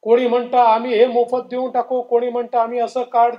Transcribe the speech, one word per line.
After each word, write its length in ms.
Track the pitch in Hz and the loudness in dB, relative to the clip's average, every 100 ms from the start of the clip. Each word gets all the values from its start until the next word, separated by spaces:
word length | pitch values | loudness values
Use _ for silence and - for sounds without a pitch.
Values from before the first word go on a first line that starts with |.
कोणी 240 | 220 240 247 | 2 2 2
म्हणतं, 300 | 240 240 247 | -2 0 2
"आम्ही 360 | 240 226 247 | 4 2 0
हे 120 | 220 254 | 2 2
मोफत 420 | 240 240 240 190 | 2 0 -2 -6
देऊन 220 | 247 254 | -6 -4
टाकू," 300 | 247 240 254 | -4 -2 -4
कोणी 280 | 240 240 247 | 0 -2 -2
म्हणतं, 280 | 240 240 247 | -6 -4 -2
"आम्ही 220 | 226 240 | -2 -2
असं 240 | 226 254 | -4 -4
कार्ड 320 | 247 240 240 | -4 0 0